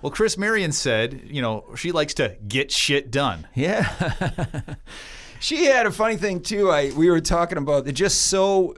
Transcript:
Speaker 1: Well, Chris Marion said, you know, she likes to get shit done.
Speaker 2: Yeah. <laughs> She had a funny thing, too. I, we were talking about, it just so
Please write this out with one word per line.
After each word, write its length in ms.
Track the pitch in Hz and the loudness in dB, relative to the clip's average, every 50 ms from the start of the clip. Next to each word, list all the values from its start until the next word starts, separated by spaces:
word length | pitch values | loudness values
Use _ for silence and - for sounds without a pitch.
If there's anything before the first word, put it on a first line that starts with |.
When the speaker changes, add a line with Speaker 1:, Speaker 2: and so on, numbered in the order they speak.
Speaker 1:
Well, 80 | - 139 | -8 -4
Chris 240 | - - 220 214 - | 0 0 0 0 0
Marion 360 | 190 202 214 226 214 185 160 | 0 -2 0 0 0 0 -2
said, 500 | 147 - - 135 113 110 113 123 135 131 - | -2 -2 0 0 0 2 0 -2 -4 -8 -12
you 160 | - 143 143 | -8 -6 -4
know, 240 | 123 113 110 104 - - - | -2 -2 -2 -4 -8 -12 -10
she 160 | 117 - 175 | -8 -6 -2
likes 220 | 170 160 147 143 - | 0 0 0 0 0
to 220 | - 135 107 87 - 104 | -2 -2 -2 -4 -6 -8
get 240 | 101 131 131 143 - | -2 -2 -2 0 0
shit 400 | - - - - 143 143 - 123 | 0 0 0 2 0 0 0 -2
done. 360 | 110 139 143 127 90 80 78 - - | -2 0 0 0 -2 -4 -8 -8 -4
Speaker 2:
Yeah. 340 | 123 139 175 214 233 185 - - - 190 151 - - 190 143 - - 160 - - 147 | -2 0 0 0 0 0 -2 -2 -2 -4 -2 -2 -2 -4 -4 -4 -4 -6 -6 -6 -8
<laughs> 120 | - - 143 - - - - - - - - - - - - - | -10 -10 -12 -14 -16 -18 -18 -18 -18 -18 -18 -18 -18 -18 -12 -8
She 220 | - - 302 311 349 | -6 -2 0 2 4
had 220 | 277 269 247 226 | 4 6 4 4
a 40 | 208 | 2
funny 260 | 160 - 214 226 220 156 | 0 0 0 0 0 0
thing, 220 | 180 208 185 175 | -2 -2 -2 -4
too. 280 | - - 220 202 202 185 | -4 -4 0 2 4 4
I, 220 | 160 147 143 139 135 | 4 4 2 0 2
we 140 | 147 160 180 | 4 6 6
were 140 | 170 165 | 6 4
talking 340 | 160 - 180 170 170 170 185 | 4 2 2 2 0 0 -2
about, 320 | 160 139 147 147 139 131 139 | -2 0 0 0 0 0 0
it 40 | |
just 340 | 135 135 190 190 - - - | 0 0 2 2 2 2 2
so 480 | - 185 190 190 196 196 190 185 165 - | 2 2 4 4 4 4 4 2 2 -2